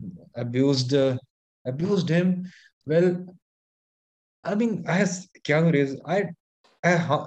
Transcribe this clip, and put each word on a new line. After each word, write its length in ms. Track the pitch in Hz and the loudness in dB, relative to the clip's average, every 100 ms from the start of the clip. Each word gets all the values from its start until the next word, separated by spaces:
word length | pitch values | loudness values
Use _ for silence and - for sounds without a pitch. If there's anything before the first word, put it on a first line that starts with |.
| 107 - - | -16 -18 -16
Abused, 600 | - 120 123 139 139 123 | -10 -4 0 2 2 0
uh, 220 | 139 135 127 - _ _ _ - | 2 2 -2 -8 _ _ _ -10
abused 420 | 135 185 202 139 | -6 -2 0 0
him. 360 | 165 180 180 - - _ _ - | 2 0 -2 -6 -14 _ _ -2
Well, 400 | 160 180 180 - - _ _ _ _ _ _ _ _ _ _ | 2 2 0 -6 -18 _ _ _ _ _ _ _ _ _ _
I 100 | - | -4
mean, 300 | 208 233 202 156 | 0 0 -2 0
I 80 | |
has 340 | 170 190 - - _ | 2 2 -2 -12 _
Keanu 280 | - 147 165 | -2 2 4
Reeves, 240 | 143 139 135 - | 4 2 -2 -4
I, 200 | 185 208 170 _ _ _ _ | -2 -2 -6 _ _ _ _
I 120 | 170 175 | 2 2
ho-, 300 | 120 143 | 2 -2